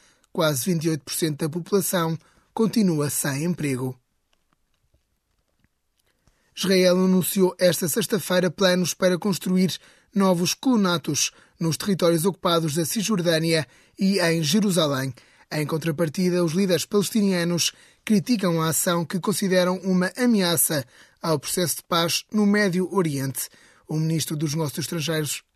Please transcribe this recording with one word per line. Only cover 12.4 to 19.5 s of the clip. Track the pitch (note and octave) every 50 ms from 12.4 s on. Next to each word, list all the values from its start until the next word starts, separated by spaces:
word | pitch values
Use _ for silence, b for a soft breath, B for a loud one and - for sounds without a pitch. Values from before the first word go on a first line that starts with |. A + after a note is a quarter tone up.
| - F#3 E3+ E3+ D#3+ D#3+ C#3
da | E3+ E3
Cisjordânia | - - A#3 F#3+ G3 A3 F3+ E3 F3 E3 D#3 D#3+ E3 E3 D#3+ D3 b b b b b b -
e | G3 F#3+ G3+ F#3+
em | F3 E3 E3 E3 D#3+
Jerusalém. | C#3+ D#3 A3 G3 G#3+ F3 F3+ E3 D3 C#3 C3 C3 C3+ A#2+ b b b b b b b
Em | - D3+ D3+
contrapartida, | C#3+ E3 D#3 C#3+ E3 D#3 C#3 F3 D#3+ C#3 - F#3 F3+ F3 F3+ F3
os | E3
líderes | D3+ F#3 G3+ F3+ F3+ D3+ -
palestinianos | - - G#3 F#3+ - - A3+ G3+ G3 F#3+ F3 E3+ F3 F3 E3 - - b b b b b b b
criticam | - A3 G3+ D3+ - B3 G3+ G3 F3+ E3 E3
a | D#3+ D#3+
ação | D3 - - F#3+ F3 E3+ E3+
que | - - F#3
consideram | - - F#3+ - G#3+ F#3+